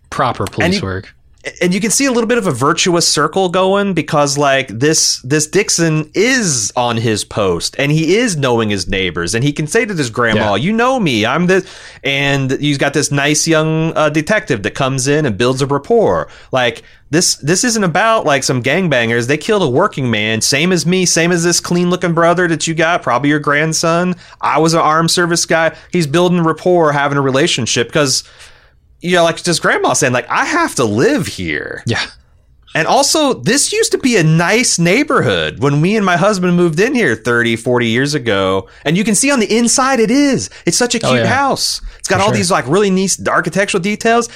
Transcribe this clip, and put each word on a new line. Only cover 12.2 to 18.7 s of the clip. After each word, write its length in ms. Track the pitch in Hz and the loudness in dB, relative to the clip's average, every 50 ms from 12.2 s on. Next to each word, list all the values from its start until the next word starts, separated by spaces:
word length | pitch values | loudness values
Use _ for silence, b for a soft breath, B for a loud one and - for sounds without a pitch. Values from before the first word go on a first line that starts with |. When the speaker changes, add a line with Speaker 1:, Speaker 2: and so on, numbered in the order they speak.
| 143 139 139 139 135 127 131 - | 0 0 0 0 0 -2 -2 -2
Speaker 2:
you've 160 | 143 147 143 | -2 -2 0
got 160 | 127 156 143 139 | 0 0 0 0
this 180 | 151 135 - | -2 -2 0
nice 360 | 143 143 139 147 151 - - | 0 0 0 0 0 0 0
young, 440 | 160 160 156 160 156 160 160 160 160 - | 2 2 2 2 0 0 0 0 0 0
uh, 120 | - 156 147 | 0 0 0
detective 520 | 147 160 - - 214 208 208 - 131 101 | 0 0 0 0 0 -2 0 -2 -4 -2
that 140 | 92 104 - | -4 -4 -4
comes 320 | - 139 131 135 131 123 | -2 -2 -2 -2 -2 0
in 180 | 143 143 156 151 | 0 2 2 0
and 100 | 127 98 | 0 0
builds 280 | 92 120 127 131 127 143 | 0 0 0 0 0 -2
a 20 | |
rapport. 640 | 131 143 139 - - 120 226 185 117 87 78 71 B B B B B | -2 -2 -2 0 0 2 2 2 2 0 -2 -4 B B B B B
Like, 320 | B 127 123 120 113 - - b b b b b | B 0 0 0 -2 -6 -12 b b b b b
this, 260 | 143 170 185 - - | 0 0 0 0 -2
this 260 | - - 147 185 175 - | -2 -2 0 0 0 0
isn't 200 | 233 220 220 196 | 0 0 0 0
about, 400 | 175 143 185 220 226 226 220 - | 0 0 2 2 2 2 2 2
like, 200 | 151 139 135 - | 2 0 0 0
some 180 | - 135 123 | -2 -2 -2
gangbangers. 640 | 110 131 | 0 0